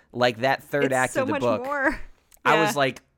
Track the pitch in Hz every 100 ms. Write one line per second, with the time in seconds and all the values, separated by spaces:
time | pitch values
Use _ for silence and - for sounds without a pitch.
0 | _ 120 123 110 131 135 - 143 139 127
1 | 127 294 262 294 240 214 262 285 269 -
2 | - - _ - - 214 214 147 135 120
3 | -